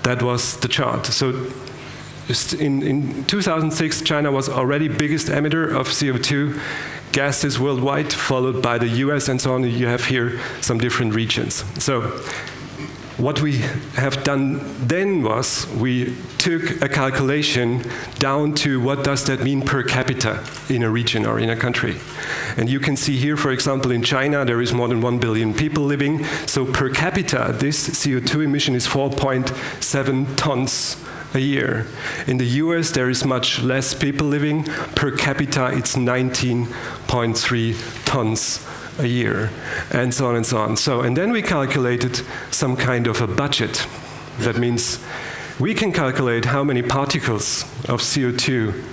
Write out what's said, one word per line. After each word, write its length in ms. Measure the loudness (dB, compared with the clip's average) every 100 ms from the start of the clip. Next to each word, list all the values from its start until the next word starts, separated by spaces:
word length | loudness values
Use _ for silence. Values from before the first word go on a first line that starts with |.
that 180 | -2 -2
was 340 | -2 -2 -4 -4
the 100 | -4
chart. 400 | -2 -2 -4 -4
So 420 | -2 -2 -2 -8 -10 -14 -14 -16 -16 -16 -16 -6
just 260 | -4 -2
in, 300 | -2 0 0
in 420 | 0 0 -2 -4 -2
two 160 | 0
thousand 300 | 0 0 0
six, 300 | 0 -2 0
China 300 | 0 0 2
was 160 | 0 0
already 400 | 0 0 2 0
biggest 400 | 0 0 2 0
emitter 480 | 0 2 2 0 0
of 160 | 0
C 200 | 0 2
O 60 | 0
two 400 | 2 2 2 -2 -6 -8 -8 -12 -2
gases 480 | 0 2 2 0 2
worldwide, 540 | 2 2 2 2 0
followed 480 | 0 0 2 2 2
by 160 | 2 2
the 100 | 2
U 240 | 2 2
S 140 | 2 2
and 140 | 2
so 140 | 2 2
on. 80 |
You 240 | 0 2 2
have 180 | 2 2
here 340 | 2 0 -2 -8 -6
some 160 | 0 0
different 380 | 2 2 2 2
regions. 500 | 0 0 0 -2 -4 -2
So 380 | 0 2 0 -6 -8 -8 -10 -12 -12 -10 -12 -12 -14 -2
what 240 | 0 2
we 160 | 2 2 0 -4 -6 -2
have 280 | 0 0
done 380 | 0 2 2 0 -4 -4 0
then 360 | 2 2 2
was 440 | 2 2 0 -2 -4
we 460 | -2 0 2 0 -4 -10 -2
took 460 | 0 0 -2 0
a 40 | 0
calculation 960 | 2 0 2 2 2 2 2 2 0 -2 -8 -10 0
down 340 | 2 4 2 2
to 240 | 2 2
what 240 | 2 2
does 220 | 2 2 0
that 160 | 0
mean 220 | 2 2
per 180 | 2 0
capita 640 | 0 0 0 0 0 -2 -6 -12 -2
in 140 | 0
a 60 | 2
region 360 | 2 0 0 0
or 140 | 0
in 100 | 0
a 60 | 0
country. 400 | 0 0 -2 -2 -8 -10 -6 -6 -4 0
And 120 | 0
you 100 | 2
can 160 | 2 0
see 220 | 0 0
here, 180 | 2 2
for 140 | 0
example, 400 | 2 2 2 2
in 120 | 2
China, 420 | 2 2 2 2 2
there 160 | 2
is 100 | 2
more 160 | 0 2
than 140 | 2
one 160 | 2 2
billion 380 | 2 2 2 2
people 260 | 0 2
living. 440 | 2 2 2 0 -2 -4 -2
So 180 | 0 0
per 180 | 0 0
capita, 680 | 0 0 0 0 0 0 0
this 200 | 0 0 0 0
C 180 | 2 2
O 40 |
two 220 | 2 0
emission 340 | 2 2 2 2
is 100 | 2
four 240 | 2 0
point 420 | 2 2 2 0 -2 -8 -4
seven 560 | 0 0 2 0 0 0
tons 600 | 0 0 0 0 -2 -4 -10 -14 -4
a 60 | -2
year. 480 | 0 0 0 -2 -4 -8 -8 -6 -2
In 100 | 0
the 80 | 2 2
U 160 | 2 2
S, 140 | 2
there 180 | 2 2
is 160 | 2 2
much 380 | 0 0 0
less 320 | 0 2 0 0
people 320 | 0 2 2
living. 360 | 2 2 0 -2 -4 0
Per 160 | 2 2
capita, 640 | 2 0 0 0 2 0 0
it's 220 | 0 2
nineteen 720 | 2 2 2 2 2 2 0 -4 -8 -10 -2
point 280 | 0 2 2
three 400 | 2 2 2 -2 -6 -4 -2
tons 580 | 0 0 0 0 -2 -6 -12 -12 -4
a 60 | 0
year, 460 | 0 0 0 -2 -4 -8 -6 -2
and 200 | 0 0
so 140 | 2 2
on 100 | 2
and 80 |
so 140 | 2 2
on. 180 | 0 0
So, 260 | 2 2
and 140 | 2 2
then 160 | 2
we 120 | 0
calculated 760 | 0 0 0 2 2 2 0 -2 -6 -10 -4
some 260 | 0 0 0
kind 300 | 2 2 2
of 160 | 2
a 60 | 0
budget. 580 | 0 0 0 0 -2 -6 -8 -12 -14 -14 -2
That 180 | 0 2
means 400 | 2 2 0 -2 -8 -10 -10 -10 -12 -2
we 160 | 0 2
can 160 | 2
calculate 540 | 2 0 2 2 2 2
how 180 | 2
many 180 | 2 2
particles 840 | 2 0 2 0 0 0 0 -2 -4 -8 -2
of 140 | 0
C 240 | 0 2 0
O 60 |
two 420 | 2 2 2 0 -2 -6